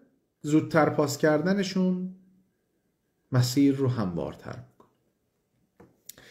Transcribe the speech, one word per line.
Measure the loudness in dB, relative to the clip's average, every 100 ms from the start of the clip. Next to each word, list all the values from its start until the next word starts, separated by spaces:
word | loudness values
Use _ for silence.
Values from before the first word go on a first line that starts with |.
| _ _ _ _
زودتر | 0 0 2 2 2
پاس | 2 -2 0
کردنشون | 2 2 0 -2 -2 -2 0 -2 -6 -12 _ _ _ _ _ _ _ _ _ _ -4
مسیر | 0 2 4 2
رو | 2 0
هموارتر | -2 -4 -4 -6 -10 -14 -16
می‌کنه. | -18 _ _ _ _ _ _ _ _ _ _ _ -20 _ -20 -20 -20